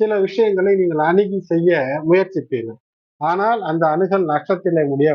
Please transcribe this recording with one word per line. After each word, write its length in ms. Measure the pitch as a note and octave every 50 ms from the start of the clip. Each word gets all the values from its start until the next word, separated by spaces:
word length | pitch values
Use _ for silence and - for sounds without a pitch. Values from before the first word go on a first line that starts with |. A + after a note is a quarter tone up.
சில 120 | A3 G#3+ G#3+ G3+
விஷயங்களை 520 | F#3+ F#3+ - - A3+ G#3+ G3 F#3 F#3 G3+ G3+
நீங்கள் 280 | F#3+ F#3 F3 D#3+ D3+ D3+
அணுகி 340 | D#3+ F3 G3 G#3 G3 G3 F#3+
செய்ய 400 | F3 - E3+ E3 E3+ F3+ F3 D#3 C3+ B2+ C#3 D3+ D3+
முயற்சிப்பீர்கள். 720 | D#3+ F3 F#3 F#3+ F#3 F#3+ E3 B2+ - C3+ A#2+ A2+ A2+ A2+ - _ _ _ _ _ _ _ _
ஆனால் 400 | D3 D#3 F3 F#3+ G3+ A3 A#3 A3+ F#3
அந்த 220 | D#3+ D#3+ E3 D#3+ D#3
அணுகல் 360 | D#3 E3 F#3+ F3+ G3 G3 F#3
நஷ்டத்திலே 600 | D#3 D3 D3 - - F#3+ F3+ - F3+ E3 D#3+ D3+ C#3
முடிய 220 | C#3 C3+ C#3+ D#3 D3